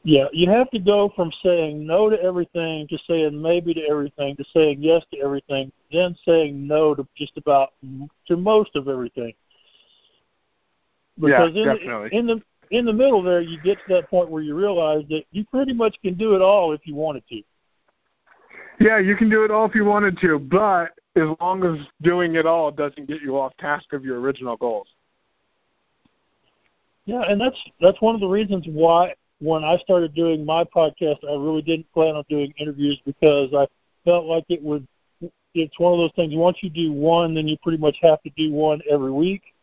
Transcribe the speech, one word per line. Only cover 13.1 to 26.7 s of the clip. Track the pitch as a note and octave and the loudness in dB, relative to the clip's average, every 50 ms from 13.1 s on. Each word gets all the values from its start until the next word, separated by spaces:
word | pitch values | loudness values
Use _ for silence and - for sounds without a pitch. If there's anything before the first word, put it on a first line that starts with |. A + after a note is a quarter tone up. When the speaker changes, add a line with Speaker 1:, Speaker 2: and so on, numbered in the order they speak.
| B3 G3 | 4 2
Speaker 1:
there, | F3+ F3+ F3+ F3 | 2 2 0 0
you | E3+ E3 E3 D#3 | 0 -4 -10 -4
get | D3+ F#3 G3+ - | -2 -2 -2 -2
to | - G3 F#3 | -2 -2 -2
that | F3+ E3+ - | -2 0 0
point | - F3+ F3 D#3+ | 0 0 0 0
where | D#3+ D#3 | -4 -8
you | D#3 D3+ D3 | -6 -6 -4
realize | E3+ G3 G#3 G3 E3+ D#3+ D#3 D3+ D#3 D3 C#3+ | -2 -2 0 0 0 0 0 0 -2 -2 -4
that | D#3 D#3 - _ | -8 -8 -8 _
you | - G3+ G#3 | -8 -8 -8
pretty | _ - C4 C#4 C4+ B3+ | _ -2 -2 -2 -2 -2
much | A#3 A3+ G#3 - - | 0 0 -2 -2 -2
can | - F#3+ F3+ | -6 -6 -4
do | F3 A3 A3 G3+ | -2 2 2 4
it | F#3+ | 4
all | F#3 F#3+ G3+ G#3 F3 D#3+ | 6 6 6 4 4 0
if | D3+ C#3+ _ | -2 -6 _
you | D#3+ D3 | -12 -8
wanted | C#3+ D#3 D#3 C#3+ A#2+ _ | -6 -6 -6 -6 -8 _
to. | _ A#2+ G#2+ G#2 _ _ _ _ _ _ _ _ _ _ _ _ _ _ _ _ _ _ _ _ _ - - - - - - | _ -16 -16 -16 _ _ _ _ _ _ _ _ _ _ _ _ _ _ _ _ _ _ _ _ _ -20 -20 -20 -20 0 2
Speaker 2:
Yeah, | G#3+ G#3+ A3 G#3+ | 4 4 4 4
you | F#3+ F#3+ G3+ | 2 0 2
can | - A3+ G#3+ | 2 2 2
do | A3 G#3+ G#3+ | 4 2 2
it | G#3 | 2
all | G#3+ A3 A3 | 2 0 0
if | G#3+ G#3+ | 2 0
you | A3 G#3 | 0 2
wanted | G3+ G#3 G#3 G#3 G3 F3+ - | 2 2 2 2 0 0 0
to, | F#3 E3+ D#3 C#3+ | 0 0 0 0
but | C#3 C3 E3+ G3 G#3+ G#3 F#3+ F3 E3+ E3 _ _ _ _ _ | -2 0 0 2 2 2 2 0 -2 -4 _ _ _ _ _
as | F3+ D#3+ D#3 D#3+ _ | 0 0 0 -2 _
long | E3+ F3+ F#3 F#3+ F#3 | -2 -2 -2 0 -2
as | F3 D#3+ D3 C#3+ - _ _ | -2 -4 -6 -10 -16 _ _
doing | D3+ E3+ F3 F3+ F3 E3 E3 | 0 0 2 2 0 0 0
it | E3 D#3 | 0 2
all | D#3+ E3 E3+ D#3 D3 | 2 2 2 0 -2
doesn't | D3 D3 D3 C#3+ C#3 D#3 C#3+ C3+ | -2 -4 -6 -6 _ -12 -12 -12
get | D3+ D#3 | -12 -10
you | D3 C#3 C3 | -8 -6 -4
off | C#3 C3+ C3 _ | -4 -4 -6 _
task | - D3 C#3+ D3 D3 - _ | -10 -6 -6 -6 -6 -6 _
of | D3+ C#3 C3 | -12 -10 -8
your | C3 B2+ B2 | -8 -8 -4
original | B2 C#3 C3 B2+ C3 B2 A#2 | -4 -4 -4 -4 -8 -10 -8
goals. | - B2+ A#2+ A2+ G#2 F#2+ _ _ _ _ _ _ _ _ _ _ _ _ _ _ _ _ _ _ _ _ _ _ _ _ _ _ _ _ _ _ _ _ _ _ _ _ _ | -6 -6 -6 -6 -6 -10 _ _ _ _ _ _ _ _ _ _ _ _ _ _ _ _ _ _ _ _ _ _ _ _ _ _ _ _ _ _ _ _ _ _ _ _ _